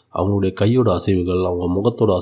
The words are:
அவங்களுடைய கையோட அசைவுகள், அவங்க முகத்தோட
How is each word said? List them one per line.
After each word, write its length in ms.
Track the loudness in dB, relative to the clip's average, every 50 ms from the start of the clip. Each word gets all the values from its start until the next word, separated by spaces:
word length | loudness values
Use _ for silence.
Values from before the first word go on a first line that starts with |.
| _ _ -6
அவங்களுடைய 380 | -4 -2 0 0 0 -2 -2 -2
கையோட 440 | 0 0 2 2 2 2 2 0
அசைவுகள், 480 | 0 0 0 0 0 0 0 0 0 0
அவங்க 220 | -2 -2 -2 -2
முகத்தோட 520 | -2 -2 0 0 -2 0 0 2 2 2 0